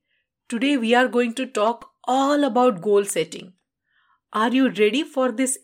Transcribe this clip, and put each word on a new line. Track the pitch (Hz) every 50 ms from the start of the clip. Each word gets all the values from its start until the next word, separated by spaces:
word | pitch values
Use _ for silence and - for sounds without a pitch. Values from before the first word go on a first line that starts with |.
| _ _ _ _ _ _ _ _ _ -
Today | - 226 226 277 294
we | 269 226 220 240
are | 240 254 254
going | 254 240 240 233 226
to | 254 262
talk | 254 - 214 208 226 233 233 - - _ _ _
all | - 254 262 269 277 294 294 285
about | 269 214 247 247 254 214 170 165
goal | 214 202 202 202
setting. | 202 - 175 160 - - - - - - _ _ _ _ _ _ _ _ _ _ _ _ _ _ _ -
Are | 214 220 247
you | 233 262 269 240
ready | 180 196 208 208 208 269 320
for | 311 - 269 262 247 226
this | 220 262 254 - -